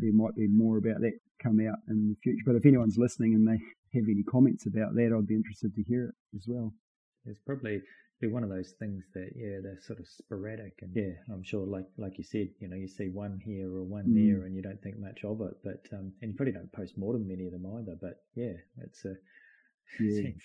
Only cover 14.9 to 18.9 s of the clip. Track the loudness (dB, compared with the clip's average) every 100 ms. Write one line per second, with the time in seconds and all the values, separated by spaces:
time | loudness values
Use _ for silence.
14.9 | -12 -14 -10 -8 -6 -6 -8 -12 -12 -12
15.9 | -12 -12 -12 -10 -4 -2 -4 -10 -12 -10
16.9 | -6 -2 -2 -4 -6 -8 -8 -10 -10 -10
17.9 | -12 -12 -14 _ -8 -8 -8 -14 -20 -20